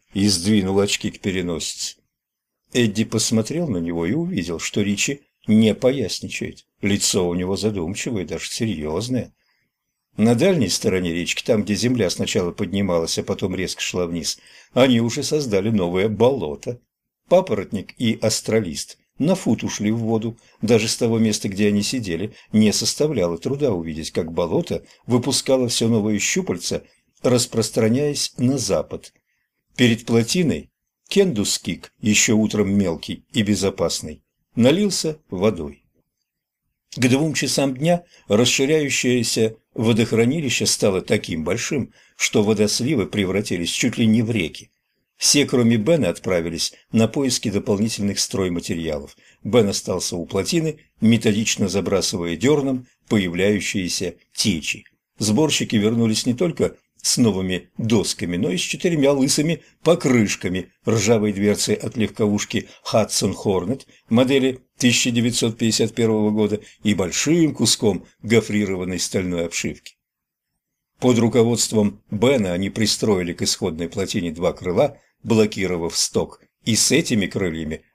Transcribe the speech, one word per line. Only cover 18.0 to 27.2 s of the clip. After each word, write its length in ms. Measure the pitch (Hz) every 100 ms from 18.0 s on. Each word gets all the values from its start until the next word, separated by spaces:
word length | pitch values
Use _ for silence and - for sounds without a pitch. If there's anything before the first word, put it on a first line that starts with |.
| 117 110
астролист 760 | 110 - - 113 95 76 - - _ -
на 180 | 143 185
фут 280 | - 110
ушли 280 | 101 - 104
в 60 | 110
воду. 400 | 110 113 113 - _ _
Даже 260 | 107 117 113
с 80 | -
того 240 | 120 113
места, 300 | 113 104 110
где 180 | 98 104
они 140 | 101
сидели, 520 | 101 131 101 82 107 - -
не 180 | 107 107
составляло 680 | 98 110 - 151 127 87 85
труда 340 | 127 143 143
увидеть, 380 | 92 82 78 78
как 200 | - 82
болото 540 | 80 85 110 170 95 - _ -
выпускало 600 | 120 143 127 - 131 120
всё 220 | - 113
новые 300 | 113 104 104
щупальца, 640 | - 190 185 90 - - - _ _ _